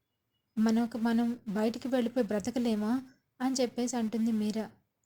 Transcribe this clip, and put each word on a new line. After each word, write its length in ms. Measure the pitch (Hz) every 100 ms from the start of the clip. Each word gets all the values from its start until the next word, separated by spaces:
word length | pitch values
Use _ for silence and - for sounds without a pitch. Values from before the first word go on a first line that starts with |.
| _ _ _ _ _ -
మనకు 400 | 226 226 233 240
మనం 280 | 233 233 233 240 220
బయటికి 400 | 196 226 240 254
వెళ్ళిపోయి 380 | 254 233 247 202
బ్రతకలేమా 640 | 208 240 247 240 214 208 262 254 _ _ _
అని 140 | 254 262
చెప్పేసి 380 | 247 - 247 240
అంటుంది 360 | 220 220 226
మీరా. 320 | 220 214 214 202 - _ _